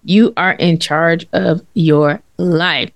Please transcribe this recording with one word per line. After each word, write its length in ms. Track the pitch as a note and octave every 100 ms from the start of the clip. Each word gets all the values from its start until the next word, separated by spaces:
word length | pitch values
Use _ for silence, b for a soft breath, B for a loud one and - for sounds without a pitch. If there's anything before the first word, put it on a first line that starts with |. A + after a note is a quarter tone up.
you 280 | - G3 A3+ -
are 160 | F3+
in 260 | - F3 E3
charge 460 | - D3+ E3 E3 -
of 320 | F3+ F#3 E3 -
your 460 | - D#3+ D3 D3 C#3+ _ -
life. 540 | F3+ D#3+ F3 D3 -